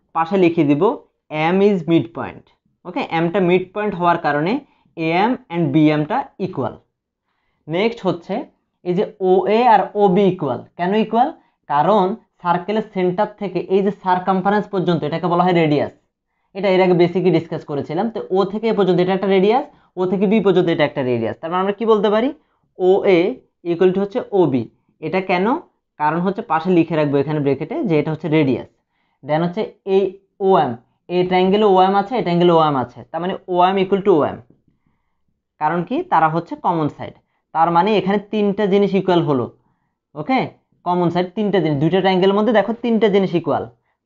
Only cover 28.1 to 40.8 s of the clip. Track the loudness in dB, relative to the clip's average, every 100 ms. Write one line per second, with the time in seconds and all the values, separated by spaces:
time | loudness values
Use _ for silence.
28.1 | -4 -2 0 2 -2 -6 _ _ _ _
29.1 | _ -4 -2 -2 -4 -8 -8 -2 0 0
30.1 | -4 _ -4 2 2 2 -4 _ _ -6
31.1 | -2 0 2 2 4 4 4 4 2 -2
32.1 | -4 -2 2 4 4 2 0 -4 -10 -12
33.1 | -8 -8 -8 -4 2 2 2 0 0 2
34.1 | 2 0 -4 -16 _ _ _ _ _ _
35.1 | _ _ _ _ -6 -4 -2 -4 -6 -2
36.1 | 2 2 0 -6 -6 -4 -2 -2 -6 -14
37.1 | -18 _ _ _ -2 2 2 2 2 0
38.1 | -2 -2 -2 0 0 2 2 2 0 2
39.1 | 2 2 -2 -4 -10 _ _ _ _ _
40.1 | -10 -4 -2 -2 -10 _ _